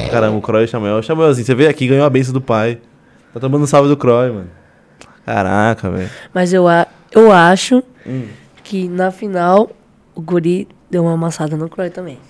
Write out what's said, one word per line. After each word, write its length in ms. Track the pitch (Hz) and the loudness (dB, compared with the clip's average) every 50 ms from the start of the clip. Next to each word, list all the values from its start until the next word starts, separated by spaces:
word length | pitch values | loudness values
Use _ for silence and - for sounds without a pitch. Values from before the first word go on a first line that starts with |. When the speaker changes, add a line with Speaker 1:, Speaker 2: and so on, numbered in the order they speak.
| - - | -6 -4
Speaker 1:
Caramba, 260 | 117 117 110 107 107 | -2 0 0 0 -2
o 60 | 107 101 | -2 -4
Croy 220 | - 113 110 113 | -2 0 0 0
e 40 | 113 | 0
Samuel. 340 | - 117 104 101 104 110 107 | -2 -6 -4 -2 -2 -4 -2
Samuelzinho, 440 | - 160 160 165 151 135 123 113 | -4 -2 0 2 2 2 0 0
você 80 | 127 127 | -2 0
veio 160 | 117 151 156 | 2 2 2
aqui, 180 | 143 - 135 123 | 2 0 0 0
ganhou 160 | 135 139 147 | 2 2 2
a 60 | 147 | 2
benção 220 | 127 131 127 127 127 | 2 0 0 -2 -4
do 80 | 131 | -6
pai. 380 | 131 - 117 107 107 117 120 117 - _ _ _ _ _ _ _ _ _ _ | -4 -2 -2 -2 0 -2 -4 -6 -12 _ _ _ _ _ _ _ _ _ _
Tá 80 | - | -8
tomando 260 | 131 131 139 147 147 | -6 -2 -2 -2 0
salve 220 | 139 - 143 139 143 | 2 2 2 4 4
do 80 | 147 | 2
Croy, 340 | 139 - 123 117 120 127 127 | 2 2 2 2 2 0 -2
mano. 180 | 113 101 92 87 87 - _ _ _ _ _ _ _ _ - - _ _ _ | -4 -8 -12 -14 -18 -20 _ _ _ _ _ _ _ _ -20 -20 _ _ _
Caraca, 680 | 113 113 107 95 92 95 104 107 113 110 - - 95 | -6 -4 -2 0 0 0 2 2 0 0 -2 -4 -6
velho. 200 | 90 95 92 90 - - - - _ | -6 -6 -8 -10 -12 -16 -20 -8 _
Speaker 2:
Mas 200 | 185 180 175 185 | -4 -2 0 2
eu 160 | 185 175 175 | 2 4 4
a-, 180 | 170 170 170 - - _ _ _ | 4 2 0 -2 -6 _ _ _
eu 220 | - 220 226 220 196 | 4 6 6 8 8
acho 500 | 175 165 175 190 190 - - 262 254 254 - _ _ - | 6 6 6 4 2 2 0 0 0 0 -2 _ _ -14
Speaker 1:
Hum. 200 | - 127 131 117 107 107 - - _ _ - _ | -10 -10 -10 -10 -10 -16 -20 -20 _ _ -20 _
Speaker 2:
que 240 | - 208 190 185 | -10 -8 -6 -6
na 240 | 175 175 180 185 190 | -6 -4 -2 -2 -4
final 600 | 185 - 220 208 190 180 175 175 185 202 233 226 - - _ _ _ _ _ _ _ | -4 -6 -10 -6 -4 -2 0 2 4 2 2 0 -4 -14 _ _ _ _ _ _ _
o 60 | - | -16
Guri 480 | 160 160 180 175 160 175 180 190 208 - - _ _ _ | -8 -2 -2 0 0 0 -2 -2 -4 -10 -16 _ _ _
deu 120 | - 175 165 | -4 -2 -2
uma 120 | 170 165 | -2 -2
amassada 420 | 165 165 165 160 - 160 151 160 | -2 -4 -4 -6 -6 -6 -6 -6
no 120 | 151 160 165 | -6 -8 -8
Croy 220 | - - 185 175 | -8 -8 -8 -8
também. 280 | 175 185 185 165 127 117 - | -8 -12 -14 -14 -16 -18 -20